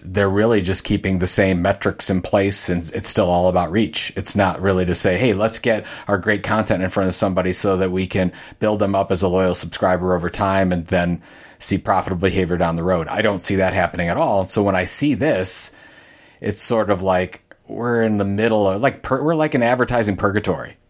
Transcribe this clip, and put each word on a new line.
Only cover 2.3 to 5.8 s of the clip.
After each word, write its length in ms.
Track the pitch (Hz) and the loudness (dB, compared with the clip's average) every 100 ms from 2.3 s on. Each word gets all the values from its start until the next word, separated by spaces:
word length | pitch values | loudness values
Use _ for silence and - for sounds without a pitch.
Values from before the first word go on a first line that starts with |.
| 104 98 98 - | 0 0 -2 -2
and 220 | 90 80 | -4 -4
it's 160 | - - | -6 -2
still 220 | - 90 | 2 2
all 180 | 87 92 | 4 4
about 220 | 90 82 | 2 2
reach. 420 | 101 107 - - - | 0 0 -2 -6 -6
It's 180 | 98 | -4
not 260 | 104 98 85 | 0 2 2
really 240 | 95 92 | 0 2
to 100 | 90 87 | 0 0
say, 200 | 101 90 | 0 2
"Hey, 160 | 123 | 2
let's 280 | 98 110 - | 2 0 0
get 260 | 120 107 | 0 -2